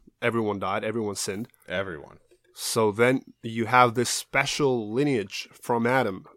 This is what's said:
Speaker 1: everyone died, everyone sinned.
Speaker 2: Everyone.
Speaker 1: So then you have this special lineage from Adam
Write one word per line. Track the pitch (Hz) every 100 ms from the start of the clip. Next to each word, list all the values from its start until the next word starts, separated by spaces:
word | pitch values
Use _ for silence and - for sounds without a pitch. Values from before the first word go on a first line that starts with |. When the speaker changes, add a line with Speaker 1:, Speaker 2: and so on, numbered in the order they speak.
| - _
Speaker 1:
everyone | 120 113 107 101
died, | 95 104
everyone | 110 113 104 98
sinned. | - 98 123 _ -
Speaker 2:
Everyone. | 90 95 76 - - _ _ _
Speaker 1:
So | - - 117 110
then | 101 123 131 - _
you | 117 113 110
have | 123 123
this | 113 120
special | - - 135 135 - 143 123 104
lineage | 117 147 123 98 - -
from | - - 120 117
Adam | 131 113 95 -